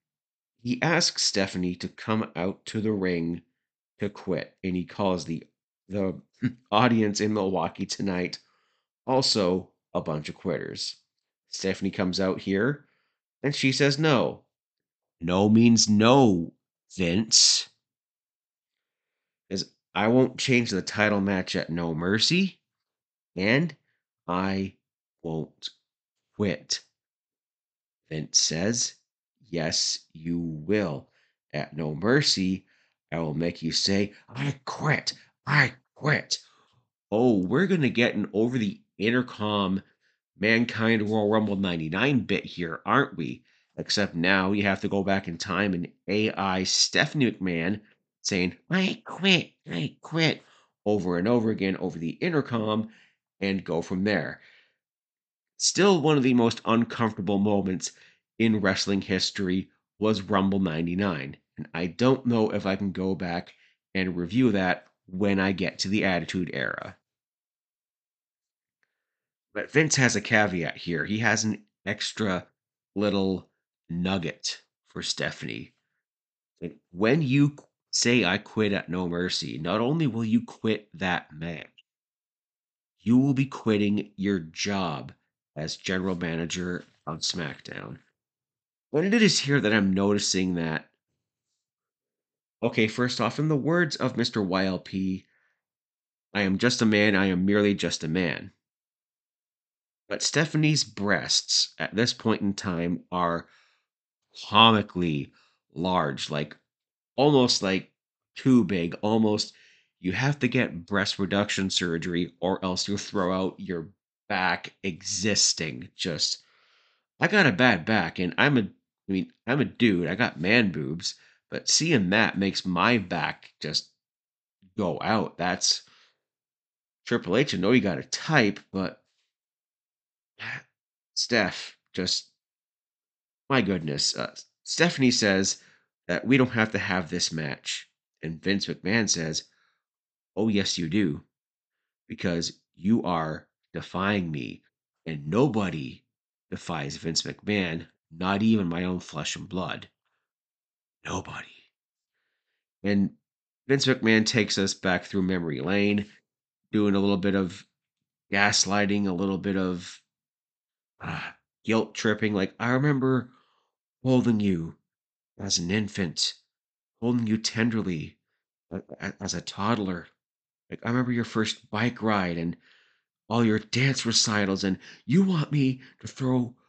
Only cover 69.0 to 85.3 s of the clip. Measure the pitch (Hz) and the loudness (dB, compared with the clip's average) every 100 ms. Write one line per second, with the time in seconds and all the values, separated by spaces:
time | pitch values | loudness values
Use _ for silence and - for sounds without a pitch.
69 | _ _ _ _ _ 104 - 143 156 - | _ _ _ _ _ -12 -2 2 2 4
70 | 123 104 - 110 104 90 78 - - 80 | 4 2 2 2 4 0 -4 -6 -6 -4
71 | 80 107 117 110 110 107 _ _ 98 101 | -2 -2 0 0 0 -4 _ _ -8 -6
72 | - - 107 90 - _ _ _ _ 98 | -6 -4 -2 -2 -6 _ _ _ _ -2
73 | 104 98 95 92 - _ _ _ - 85 | 0 0 0 -2 -6 _ _ _ -10 -4
74 | 90 95 82 - - - _ _ _ 87 | -2 -2 -4 -8 -8 -10 _ _ _ -10
75 | - - 71 - 64 57 - _ _ _ | -6 -4 -6 -6 -10 -10 -14 _ _ _
76 | _ _ _ _ _ _ 87 71 _ 87 | _ _ _ _ _ _ -14 -14 _ -2
77 | 107 151 135 139 143 143 - _ _ - | 2 2 4 4 4 2 -16 _ _ -2
78 | 120 123 90 104 - 110 104 98 - 90 | 2 4 4 0 -2 -2 0 -2 -4 -4
79 | 87 87 90 - 65 64 82 107 120 165 | -2 -2 -2 -4 -6 -6 -2 0 0 0
80 | 147 113 110 113 120 - 110 113 - 78 | 0 -2 2 2 0 -4 -2 -2 -4 -6
81 | 92 78 - 76 82 78 - _ _ _ | -2 -2 -6 -12 -10 -10 -14 _ _ _
82 | _ _ _ _ _ _ _ _ _ _ | _ _ _ _ _ _ _ _ _ _
83 | 104 123 139 131 135 - 113 104 101 104 | 4 4 4 2 -2 -2 0 2 2 0
84 | - - 98 95 80 - 104 101 87 69 | -4 -4 -2 -2 -4 -6 -4 -2 -2 -6
85 | 64 - _ | -10 -16 _